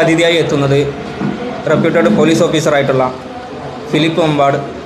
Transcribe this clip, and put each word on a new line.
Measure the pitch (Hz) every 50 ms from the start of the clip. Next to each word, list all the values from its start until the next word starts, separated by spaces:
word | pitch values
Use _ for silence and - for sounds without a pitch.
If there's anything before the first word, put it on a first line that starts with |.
| 165
അതിഥിയായി | 160 165 165 170 170 170 165 147
എത്തുന്നത് | 127 156 143 139 139 135 139 143 139 139 - - - - - - - - - - - - - - -
റെപ്യൂട്ടഡ് | 156 143 - 165 165 170 160 160 - 147
പോലീസ് | 151 156 165 160 175
ഓഫീസറായിട്ടുള്ള | 156 151 156 151 160 147 143 135 135 135 131 127 127 127 - - - - - - - - - - - - - - - -
ഫിലിപ്പ് | 156 151 165 160 175 170
മമ്പാട് | 156 151 143 139 139 139 139 135 - - - -